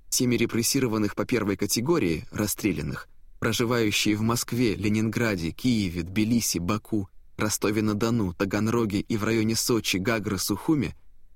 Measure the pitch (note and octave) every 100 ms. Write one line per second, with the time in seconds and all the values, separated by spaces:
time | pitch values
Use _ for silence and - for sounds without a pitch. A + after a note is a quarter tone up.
0 | - - B2 A#2 A2+ A2+ A#2 C#3 B2 A2
1 | G#2 - G#2 A#2 G#2 G2 G#2 - B2+ E3+
2 | F#2 D#2 - - G#2+ - G#2 D#2 D2+ B1+
3 | - - - - A#2+ G#2+ A#2 B2 A2 -
4 | G#2+ G#2+ A2 A#2+ - A#2+ B2 F2+ G#2+ G#2+
5 | A2 A2 A#2 F#2+ D#2+ - B2+ A2+ G2 F2
6 | E2+ G2 G#2+ A#2+ - - F2 G#2 - A2
7 | F#2+ - - - G#2+ - - G#2+ G#2+ G#2
8 | A2+ A#2 F#2+ E2+ G2+ G#2 G#2+ A#2+ A2+ G2+
9 | - A2 G#2+ A2+ A2 A2+ - A#2 - F#2+
10 | G2+ A2+ G2+ F#2+ - G2+ - D#3 E2+ -
11 | - - -